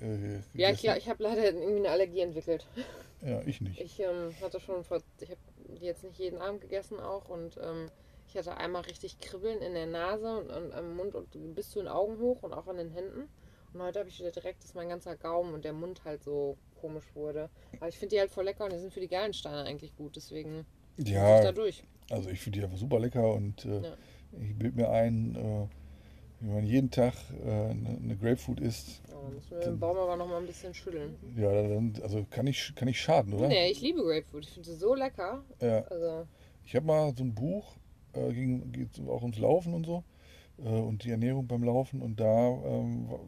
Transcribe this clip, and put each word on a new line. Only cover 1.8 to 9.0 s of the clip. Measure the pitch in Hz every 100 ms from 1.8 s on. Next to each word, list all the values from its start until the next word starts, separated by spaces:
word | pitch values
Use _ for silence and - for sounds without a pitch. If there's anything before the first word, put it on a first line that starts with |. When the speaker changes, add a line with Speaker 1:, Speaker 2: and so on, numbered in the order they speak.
| 196
Speaker 2:
Allergie | 165 190 175
entwickelt. | 175 160 160 160 - - 262 - - - 147
Speaker 1:
Ja, | 117 -
ich | -
nicht. | 95 90
Speaker 2:
Ich, | 175 -
ähm, | 190 175 170 165
hatte | 190 185
schon | - 185
vor, | 170 170 - -
ich | -
hab | 180 - - - -
die | 175
jetzt | 170
nicht | 190 165
jeden | 185 170
Abend | 190 202
gegessen | 190 190 190 202
auch | - 196 196
und, | 170 165 -
ähm, | - 165 160 - - - -
ich | 202
hatte | 170 -
einmal | 170 180
richtig | 170 175